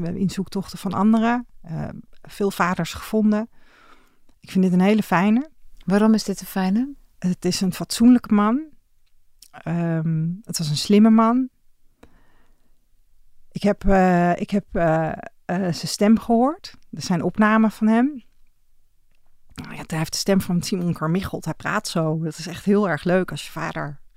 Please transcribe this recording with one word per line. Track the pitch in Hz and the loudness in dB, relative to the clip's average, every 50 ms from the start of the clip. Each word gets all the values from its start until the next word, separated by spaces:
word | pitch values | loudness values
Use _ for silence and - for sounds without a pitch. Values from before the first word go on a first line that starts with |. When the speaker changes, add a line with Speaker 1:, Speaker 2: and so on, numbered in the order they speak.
| 175 170 180 | -6 -6 -4
Speaker 1:
in | 190 196 170 | -4 -4 -4
zoektochten | - 202 180 - - 196 - - - | -2 -6 -8 -6 -8 -8 -8 -8 -12
van | - - 196 - | -10 -8 -6 -2
anderen. | - 196 220 220 226 220 233 240 247 240 - - - | 0 2 4 4 4 2 0 0 -2 -4 -10 -16 -20
Eh, | - 170 160 151 147 151 - - - - - - | -14 -12 -10 -8 -8 -10 -12 -14 -18 -20 -20 -20
veel | - - - - 208 196 | -20 -14 -6 -4 -4 -2
vaders | - - 180 175 185 - 165 - - | 0 0 0 0 0 -2 -4 -6 -8
gevonden. | - - - - 220 214 214 208 208 226 - - - - - _ _ _ - - - _ _ _ _ - - - _ | -10 -8 -4 0 2 2 2 2 0 -2 -6 -12 -20 -20 -20 _ _ _ -20 -20 -20 _ _ _ _ -20 -20 -20 _
Ik | - - | -14 -4
vind | - 190 185 | 0 0 2
dit | 190 180 | 4 4
een | 180 | 4
hele | 185 202 220 214 - | 4 4 4 2 0
fijne. | - 185 165 190 208 220 247 294 - - - - - - - - | 0 2 2 4 4 2 2 0 -4 -10 -20 -20 -20 -20 -10 -2
Speaker 2:
Waarom | 175 190 202 214 220 220 | 0 2 4 4 4 4
is | 208 - | 2 0
dit | - 190 - | -4 -6 -8
een | 185 | -10
fijne? | - - 190 185 185 196 226 262 285 277 - - _ _ _ | -8 -4 -2 0 0 0 0 -2 -2 -6 -14 -20 _ _ _
Speaker 1:
Het | - 180 180 - - | -4 -4 -2 -2 -2
is | 180 175 - | -2 -2 0
een | 190 185 - | -2 -2 -4
fatsoenlijke | - 175 - - - 233 247 247 240 - - 214 | -4 -8 -8 0 4 6 8 8 6 4 2 0
man. | 208 208 214 240 285 311 302 - - _ _ _ _ _ _ _ - _ - _ _ - - | 2 2 2 0 -2 -4 -8 -14 -20 _ _ _ _ _ _ _ -20 _ -20 _ _ -20 -20
Ehm, | - - - 160 165 170 170 170 165 160 160 165 160 156 160 165 175 202 | -20 -12 -8 -4 -4 -2 -2 -2 -2 -2 -2 -2 -2 -2 -2 -4 -4 -6
het | - - - | -10 -10 -8
was | - 165 147 | -6 -4 -4
een | 151 | -4
slimme | 135 - - 202 208 220 226 | -2 0 4 6 6 8 8
man. | 220 226 226 226 240 254 262 254 - _ _ - _ _ - _ _ _ - - - - _ _ - - _ _ _ _ _ _ _ _ _ _ _ _ _ _ _ - - - - - - - | 8 6 6 4 2 2 0 -2 -6 _ _ -20 _ _ -20 _ _ _ -20 -20 -20 -20 _ _ -20 -20 _ _ _ _ _ _ _ _ _ _ _ _ _ _ _ -20 -20 -20 -20 -20 -20 -14
Ik | - - - | -8 -2 0
heb, | 202 202 - - | 0 0 2 2
eh, | 196 196 190 185 185 180 175 175 175 170 - | 4 4 6 6 4 4 4 2 2 0 -2
ik | 208 - | -2 -2
heb, | 202 202 - _ | -2 -4 -4 _
eh, | - 190 170 160 160 160 160 156 | -2 0 2 2 2 0 0 -4
eh, | - - - - - _ _ | -6 -8 -12 -16 -20 _ _
zijn | - 180 190 196 175 151 | -6 -4 -2 -2 -2 -4
stem | - - - - - 208 208 226 214 | -4 -6 -8 -2 2 4 4 4 4
gehoord. | - - 233 226 247 277 330 - - - - - - - | 4 2 2 2 2 0 -2 -4 -10 -18 -20 -20 -20 -16
Er | - 160 | -12 -8
zijn | - - 180 165 - | -4 -2 -2 -2 -2
opnamen | 180 - - 214 208 220 220 220 214 | -2 0 2 2 4 4 4 2 2
van | - - 214 | 0 0 2
hem. | 214 220 233 247 294 302 240 - - _ - - - _ _ _ _ _ - - _ _ _ _ _ _ - - - - - - - - | 2 4 4 2 0 -2 -6 -14 -20 _ -20 -20 -20 _ _ _ _ _ -20 -20 _ _ _ _ _ _ -20 -20 -20 -20 -20 -20 -18 -16
Nou | - - 156 156 | -14 -14 -14 -14
ja, | 151 147 | -14 -10
hij | - 165 | -6 -4
heeft | 160 160 - | -4 -4 -4
de | - | -6
stem | - - - 196 190 | -4 0 0 2 2
van | - - 175 175 | 0 0 -2 -2
Simon | 147 - 208 180 175 175 147 | -2 -2 -4 -2 -2 -2 -2
Carmichelt. | - 156 160 165 196 185 - - - - | -2 -2 -2 -2 -2 -4 -6 -8 -8 -8
Hij | 160 151 | -8 -8
praat | - - 151 165 208 - | -6 -6 -4 -4 -4 -4
zo. | - - 175 160 156 156 160 165 | -4 -2 -2 -2 0 -2 -2 -4
Dat | 156 - | -6 -8
is | - 160 | -10 -12
echt | 175 165 127 - | -12 -12 -4 0
heel | 196 202 202 208 180 | 2 2 2 2 0
erg | 156 139 - | -2 -2 0
leuk | - 180 185 180 - | 0 0 0 0 -2
als | 156 147 - | -6 -10 -12
je | - | -12
vader | - 160 160 160 156 156 151 143 143 - - - - | -10 -8 -8 -8 -6 -8 -8 -10 -12 -14 -18 -20 -20